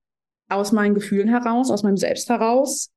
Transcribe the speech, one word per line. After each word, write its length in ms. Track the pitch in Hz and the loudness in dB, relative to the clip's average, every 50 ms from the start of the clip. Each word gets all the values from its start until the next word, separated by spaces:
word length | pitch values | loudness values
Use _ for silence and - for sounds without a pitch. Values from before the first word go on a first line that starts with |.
| _ _ _ _ _ _ _ _ _ _ | _ _ _ _ _ _ _ _ _ _
aus 200 | 190 196 202 208 | -2 -2 0 2
meinen 220 | 220 214 208 208 208 | 2 2 2 2 2
Gefühlen 320 | 202 202 - 202 196 196 220 | 0 0 -2 -2 0 2 2
heraus, 420 | 233 240 240 233 233 240 262 254 | 0 0 0 0 0 0 0 0
aus 120 | 220 202 202 | -2 0 0
meinem 140 | 202 196 185 | 0 0 0
Selbst 320 | 175 165 - - - - | 0 -2 -2 -4 -2 -2
heraus, 600 | 240 220 220 226 233 254 277 262 - - - - _ | -2 0 0 2 2 2 2 0 -2 -8 -10 -12 _